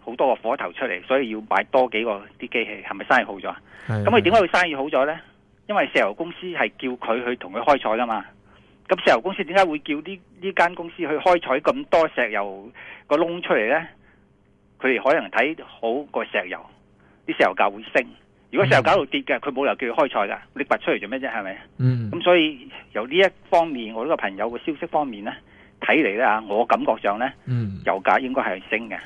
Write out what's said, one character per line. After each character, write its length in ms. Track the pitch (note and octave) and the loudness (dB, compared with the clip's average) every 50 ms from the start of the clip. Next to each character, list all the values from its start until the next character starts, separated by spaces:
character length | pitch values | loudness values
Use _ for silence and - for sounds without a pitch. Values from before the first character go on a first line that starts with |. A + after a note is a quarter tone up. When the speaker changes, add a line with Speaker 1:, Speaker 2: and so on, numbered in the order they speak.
| _ | _
Speaker 1:
好 120 | - A2+ | -14 -4
多 200 | - D#3+ C3+ A#2 | 0 2 2 2
個 0 | - | 0
火 160 | - C#3 C#3+ | 0 -4 -4
頭 140 | C3+ A2 F2+ E2 | -2 -4 -8 -8
出 120 | - C3+ | -6 -6
嚟， 180 | A#2+ F#2+ F2+ F2 | -6 -6 -6 -2
所 140 | - C3 C3+ | 0 0 0
以 80 | - A2+ | 0 -2
要 100 | A2 G#2+ G#2+ - | -6 -8 -4 0
買 140 | F2+ G2 G#2 | 0 0 0
多 220 | - - C3 B2+ B2 | 2 2 2 2 2
幾 140 | - G#2+ A2+ | 0 -2 -2
個 80 | A#2 G#2 G2 G2+ - - _ | -2 -4 -6 -8 -16 -16 _
啲 80 | - B2 | -14 -6
機 160 | - B2 A2+ | -4 -4 -4
器， 180 | G#2+ G#2+ G2+ G2 | -4 -8 -12 -10
係 60 | - G#2 | -12 -10
咪 120 | G2 G#2 | -10 0
生 160 | - C#3 B2+ | 2 2 2
意 20 | G#2+ | 2
好 80 | G2 G2+ | 0 -8
咗 140 | F#2+ F#2 F#2 | -10 -8 -10
啊？ 120 | F#2+ - _ - - - - | -10 -10 _ -20 -20 -18 -6
Speaker 2:
係， 160 | - A2+ G#2+ G#2 | -4 -4 0 2
Speaker 1:
噉 60 | G2+ | 4
佢 120 | A3 B3 | 4 4
點 120 | G3+ E3+ G#3 | 4 6 6
解 60 | A3+ | 6
會 60 | G3 | 4
生 220 | E3 - F#3 F3+ E3+ | 6 2 2 2 2
意 60 | D3 | 0
好 80 | C3+ C3+ | -4 -4
咗 200 | D#3 D3+ C3 C3+ | 0 2 2 2
呢？ 140 | D3 D#3+ D#3+ - - _ _ _ _ _ _ _ | 2 -2 -8 -12 -20 _ _ _ _ _ _ _
因 80 | - G#3 | -4 0
為 140 | G3 D3+ C3+ - | 0 0 2 2
石 60 | C#3+ | 2
油 140 | A#2 G2 G#2+ | 2 2 0
公 180 | - E3 E3+ | -4 -8 -10
司 60 | - - - | -8 -12 -10
係 240 | F#3 E3+ D3 B2 G#2+ _ | -10 -2 -2 -2 -2 _
叫 120 | _ - C3 | _ -6 -6
佢 340 | B2+ B2 - - A2+ A#2+ B2 | -6 -6 -4 -2 -2 -2 -2
去 100 | A#2+ B2 | -4 -6
同 140 | B2 - - F#2+ | -6 -8 -8 -8
佢 60 | A2+ | -2
開 160 | A#2 D3+ C#3+ | 2 2 2
採 200 | C3 - A#2 G#2+ A2+ | 2 2 -2 0 0
㗎 40 | B2 | 0
嘛。 200 | A#2+ A2 G#2 F#2+ - - _ _ _ - - _ _ _ _ _ _ | -2 -4 -6 -6 -10 -20 _ _ _ -20 -20 _ _ _ _ _ _
咁 120 | F#3 F3+ - | -2 2 4
石 40 | F#3+ | 4
油 100 | C#3+ A#2 | 4 4
公 120 | A#2 F3+ F#3+ | 2 -4 -6
司 80 | - - | -4 -6
點 100 | D3 F3 | 0 4
解 80 | G3 F#3+ | 4 4
會 160 | F3 D3+ D3+ | 4 2 -6
叫 160 | - - D3 D3 | -4 -4 -6 -6
呢， 200 | D3+ F3 G3 F3+ _ _ _ - | -6 -10 -14 -14 _ _ _ -8
呢 100 | F3 G3 F#3 | -8 -4 0
間 220 | - F3 F3 F3 | 2 0 0 0
公 140 | - F3 E3+ | -6 -12 -12
司 80 | - | -8
去 100 | - F3 | -8 -4
開 300 | C#3+ D3+ C#3+ B2+ F3+ F3+ | -4 -4 0 4 4 4
採 240 | F3 - B2+ B2+ C3+ | 4 2 0 -2 0
咁 240 | - - A#2+ C3 D3 | 2 0 0 0 -2
多 240 | - - F3 D#3+ D3+ | 2 4 4 4 4
石 220 | - - B2 A2 | 0 -2 -2 -2
油 380 | G#2+ G#2 G2+ G2+ F#2+ G2 G2 A#2 C3 - - - - - - | 0 -4 -4 -4 -8 -12 -16 -18 -18 -18 -20 -18 -20 -20 -2
個 80 | _ D3 | _ 2
窿 260 | D#3 F3 E3+ E3+ F3 | 2 2 0 -2 -6
出 120 | E3+ - F3+ | -2 0 2
嚟 160 | C3 G#2+ A2 | 2 4 2
呢？ 180 | C#3 D#3+ E3 - - _ _ _ _ _ _ _ _ _ _ _ _ _ _ _ _ _ | 2 0 0 -6 -18 _ _ _ _ _ _ _ _ _ _ _ _ _ _ _ _ _
佢 60 | - | 0
哋 140 | B2+ B2+ A2 | 2 2 2
可 120 | F#2+ C3 D3+ | 4 4 2
能 120 | D#3+ A2+ F#2 | 2 0 0
睇 240 | - G#2+ A#2+ D3 D#3+ D#3 B2+ | 0 0 0 0 0 -6 -12
好 400 | - - - - A2+ A#2 C#3+ D3 C#3 | -20 -14 -6 -4 -2 -2 -2 -4 -4
個 140 | - B2+ A2 | -6 -6 -6
石 240 | - - G#2+ F#2 F2+ | -2 -2 -4 -4 -4
油， 100 | F#2 E2 D#2+ - - _ _ _ _ _ _ _ _ _ _ | -10 -12 -12 -20 -20 _ _ _ _ _ _ _ _ _ _
啲 100 | - D#3 | -8 0
石 60 | - C#3+ | 2 2
油 100 | G2+ - | 2 4
價 140 | - - G#2 | 4 2 2
會 120 | G2+ G#2+ A2+ | 2 -4 -16
升。 220 | - - D3+ B2+ A#2+ A2+ _ _ _ _ _ _ _ | -2 -2 -2 -2 -2 -10 _ _ _ _ _ _ _
如 60 | - - | 0 2
果 60 | G3+ | 4
石 80 | C3+ - | 6 6
油 80 | C#3 | 4
價 140 | B2 D#3 F3+ | 6 6 4
度 100 | G3 D3 | 4 2
跌 160 | - - C#3+ | 0 -4 -6
嘅， 160 | C3 - C#3+ | -2 -2 -2
Speaker 2:
嗯。 20 | A#2+ | -2
Speaker 1:
佢 120 | - C#3+ | -2 -6
冇 120 | C3+ B2+ C#3 | -4 0 0
理 60 | B2+ | 0
由 60 | G2+ | 0
叫 120 | - C3+ A#2 A#2 - D3+ | 0 -2 -4 2 2 0
佢 60 | B2+ | 2
開 0 | |
採 180 | - A#2+ G2+ G2+ G#2+ | 2 -2 -2 -2 -4
㗎， 40 | G#2 - _ _ | -8 -10 _ _
你 80 | - C#3+ | -8 -2
掘 120 | - B2 - | -2 -2 -2
出 120 | - - | 0 -2
嚟 80 | D3+ G#2+ | -2 -2
做 80 | G2+ | -2
咩 120 | G2+ B2+ C3+ | -6 -8 -6
啫？ 120 | C3 B2+ | -6 -6
係 120 | A2+ A2+ G2+ | -6 -6 -8
咪？ 140 | F#2+ F#2+ - - - _ | -8 -12 -12 -16 -20 _
Speaker 2:
嗯。 340 | - C3 B2+ B2+ B2 A#2 G#2 | 0 0 0 2 0 -4 -4
Speaker 1:
噉 100 | G2 - | -6 -2
所 160 | - F3 F3+ | 4 6 6
以 300 | F3 D#3 D#3 D3+ B2 C3 C3+ - - - _ | 6 6 2 0 -6 -16 -18 -20 -20 -20 _
由 160 | _ G#2 A2 | _ -8 -6
呢 80 | B2 D3 | -2 2
一 80 | F3+ G3 F#3 - - - - | 4 4 4 2 -4 -4 2
方 160 | - F3 E3 | 4 4 4
面， 280 | E3 D3 B2 A2+ G#2+ A2+ | 4 -2 -6 -8 -8 -6
我 80 | A2+ A#2 | -6 -2
呢 60 | D3+ | -2
個 80 | E3 | -2
朋 180 | - - G2+ G2 | -2 -2 -6 -4
友 140 | F#2+ G#2+ A#2 | -4 -6 -4
嘅 60 | A#2+ A#2+ - | -6 -6 -6
消 120 | - D3+ | -6 -6
息 80 | C#3 - | -6 -8
方 200 | D#3+ - D#3 D3 | -4 -2 -2 -2
面 160 | C#3 A2+ G2+ G2+ | -2 -6 -8 -10
呢， 80 | A#2 C3 - - - - - - - _ _ | -10 -10 -12 -18 -20 -20 -20 -20 -20 _ _
睇 220 | - - A2+ D3 D#3 | -2 0 2 2 2
嚟 140 | G#2 G2 | 2 0
呢， 260 | G#2+ C3 A#2 G#2 A2 A2+ G2+ G2+ | 2 2 2 2 0 -2 -2 0
我 120 | G#2+ A#2+ | 0 2
感 120 | - - A2 C3+ | 2 2 2 2
覺 120 | - A2+ | 0 -2
上 200 | A2 - G#2+ G2+ | 0 0 -2 -2
呢， 140 | G#2+ B2 C#3 - - _ | 0 -4 -6 -6 -8 _
Speaker 2:
嗯。 340 | - B2+ A#2+ A2+ G2+ G2 E2+ - | -4 -2 -2 -2 -4 -6 -4 -2
Speaker 1:
油 160 | G2 F2+ G2 G2 | -2 -2 0 2
價 160 | - F#2+ A2+ | 2 2 2
應 140 | C3+ B2+ C3 | 2 0 -2
該 80 | C3+ | -2
係 200 | A2+ A2 F#2 F#2+ - - | -2 -2 -4 -6 -6 -4
升 200 | A2+ A2 A#2 A2 | -4 -4 -4 -6
嘅。 80 | F#2+ F2 - | -12 -12 -12